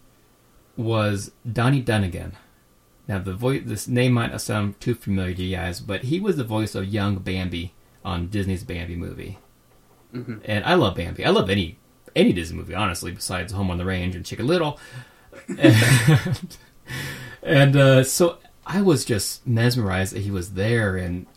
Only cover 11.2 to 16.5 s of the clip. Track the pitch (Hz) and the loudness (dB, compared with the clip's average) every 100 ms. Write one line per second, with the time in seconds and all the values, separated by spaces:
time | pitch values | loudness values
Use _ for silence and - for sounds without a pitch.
11.2 | 110 208 95 101 82 - _ _ - - | 0 0 2 0 -2 -8 _ _ -4 2
12.2 | 226 87 82 82 - 92 98 87 90 92 | 4 2 -4 -10 -8 -4 -4 -4 -8 -10
13.2 | - 92 90 95 95 87 90 92 90 90 | -6 -6 -6 -4 -2 -2 -2 -2 -4 -6
14.2 | 87 98 120 180 151 - - 127 - _ | -10 -4 0 0 0 -6 -14 -18 -20 _
15.2 | - - - - - 110 117 127 117 156 | -20 -18 -12 4 8 8 6 6 6 4
16.2 | 175 143 - | 2 -4 -6